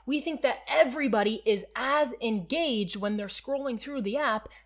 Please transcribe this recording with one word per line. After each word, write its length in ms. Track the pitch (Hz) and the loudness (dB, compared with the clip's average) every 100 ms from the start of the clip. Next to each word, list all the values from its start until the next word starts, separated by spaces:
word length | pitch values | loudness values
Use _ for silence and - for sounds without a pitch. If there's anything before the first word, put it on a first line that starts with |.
| - | -4
We 160 | 294 | -2
think 200 | 330 302 | -2 0
that 180 | 262 - - | 0 -2 0
everybody 720 | 294 302 302 277 214 208 220 220 | 4 4 4 2 2 2 0 2
is 200 | 202 - 220 | 0 0 -4
as 380 | 262 294 277 247 | 0 2 2 0
engaged 720 | 226 208 170 311 320 220 190 202 | -2 -2 0 0 2 0 -2 -2
when 220 | 208 208 | -2 -2
they're 100 | 202 | -4
scrolling 520 | - - 277 277 220 | -6 -4 -4 -2 -6
through 220 | 277 285 | -6 -4
the 160 | 202 269 | -2 0
app 320 | 285 214 - - | 0 0 -4 -20